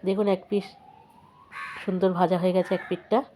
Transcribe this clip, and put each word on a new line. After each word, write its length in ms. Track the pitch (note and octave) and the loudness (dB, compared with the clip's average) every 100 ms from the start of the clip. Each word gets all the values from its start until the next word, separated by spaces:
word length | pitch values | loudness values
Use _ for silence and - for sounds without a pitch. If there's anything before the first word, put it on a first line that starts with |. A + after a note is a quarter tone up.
দেখুন, 240 | F#3 G3 G#3 | -2 0 0
এক 140 | F#3+ - | 0 0
পিস 200 | G3+ F#3+ - - - - - - _ - - - - | -4 -4 -16 -20 -20 -20 -20 -20 _ -20 -16 -14 -10
সুন্দর 320 | - F#3 F#3+ | -4 2 2
ভাজা 240 | F3 F3+ F3+ | 4 2 2
হয়ে 160 | F3+ F3+ | 2 2
গেছে 160 | F3 | 0
এক 100 | F3+ - | -2 -4
পিঠটা 320 | F3+ - A3 D4 | -8 0 -2 -2